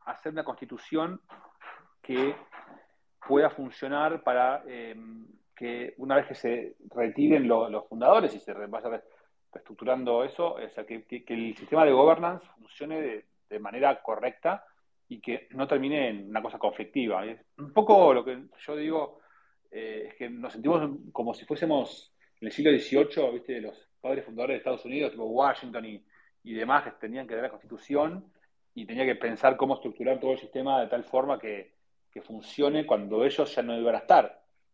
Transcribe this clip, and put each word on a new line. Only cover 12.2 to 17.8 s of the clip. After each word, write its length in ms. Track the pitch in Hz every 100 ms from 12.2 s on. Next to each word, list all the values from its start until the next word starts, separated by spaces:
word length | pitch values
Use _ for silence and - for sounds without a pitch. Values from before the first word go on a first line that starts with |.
| 170 175 - _
funcione 440 | - - 147 156
de, 240 | 147 107 - _ -
de 100 | 107
manera 420 | 104 117 139 135
correcta 640 | - 107 123 - 165 202 - _ _ _ -
y 140 | 117
que 260 | - 120 -
no 160 | 135 135
termine 420 | 143 135 151 131
en 200 | 104 98
una 120 | 107
cosa 160 | 110 117
conflictiva. 680 | 107 - 107 143 117 92 104
Es 140 | 110 _ -
un 140 | 143
poco 420 | 214